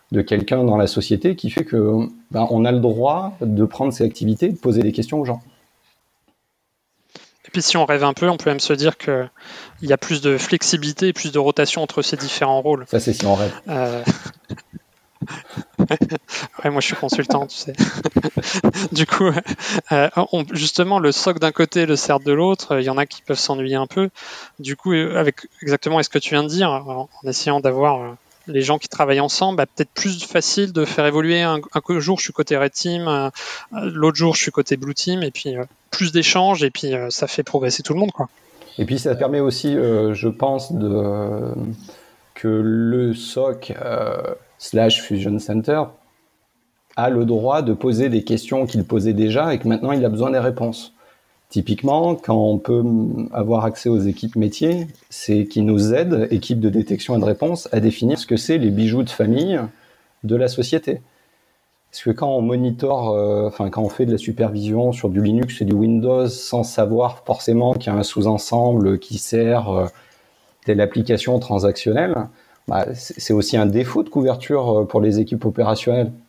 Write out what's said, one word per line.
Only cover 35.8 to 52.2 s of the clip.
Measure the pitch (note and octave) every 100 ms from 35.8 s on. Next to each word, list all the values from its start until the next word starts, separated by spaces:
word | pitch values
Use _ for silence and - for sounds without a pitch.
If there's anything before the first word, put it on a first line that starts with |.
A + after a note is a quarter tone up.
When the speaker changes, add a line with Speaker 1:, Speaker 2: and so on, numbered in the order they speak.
| _
Speaker 2:
plus | - F3
d'échanges, | E3 D#3 F#3 F#3+ F3+
et | C#3
puis, | - C#3+
euh, | B2+ B2
ça | - C#3+
fait | -
progresser | C3+ C#3+ B2+ -
tout | -
le | D#3+
monde, | G3+
quoi. | - B2+ _ _ - - -
Speaker 1:
Et |
puis | G2 C3
ça | C#3+
permet | B2 C3+ C#3+
aussi, | C#3 B2 D3 C#3+
euh, | A#2+ A2 G#2+
je | G#2 A2+
pense, | A2+ C3+ C3+ B2+
de, | E3+ G#2 G#2 G#2 G#2 G#2 G#2 A#2+ A#2+ G#2 A2 - - - _ _
que | - A2
le | A2 A2 A2+ A#2 B2 B2
soc, | A#2 - B2+ C3+ B2+ - -
euh, | B2 A#2 A2 - - - _ _
slash | - A2+ A2+ -
Fusion | - G2+ G#2 G#2
Center | - G#2+ A2 D3+ D3 - _ _ _ _ _ _ _ _ _ -
a | B2
le | A#2+
droit | A#2 A2+ B2 D3
de | B2
poser | G#2 B2+ A2+ C3
des | A2+
questions | - A2+ - C3+ B2
qu'il | A2+
posait | F2+ A2+ G#2+
déjà | G#2 G#2+ A#2+ D#3+
et | C3
que | A2+
maintenant | A2+ C3
il | C#3
a | A#2+
besoin | G#2+ C3
des | C3
réponses. | B2 B2+ A#2 A#2 - _ _ _ _ _ _
Typiquement, | G#2 F2 G2+ C3+ D3+ E3+
quand | E3